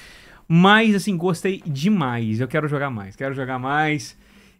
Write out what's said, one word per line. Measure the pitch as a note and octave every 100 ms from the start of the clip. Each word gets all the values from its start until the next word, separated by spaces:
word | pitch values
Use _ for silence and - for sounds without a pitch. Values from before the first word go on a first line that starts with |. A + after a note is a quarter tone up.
| - - - - -
Mas, | E3 F#3+ G#3+ A3+
assim, | G3+ G3+ F3
gostei | F#3 E3 F#3+ G3 E3+
demais. | C3+ F3+ G3+ C3 A#2+ A2 A2
Eu | B2+
quero | D#3 D3
jogar | C#3+ C#3
mais. | A2+ F#2+ -
Quero | C3+
jogar | C3+ B2+ B2+
mais. | C3 D3 D3+ D3+ - - _ _ _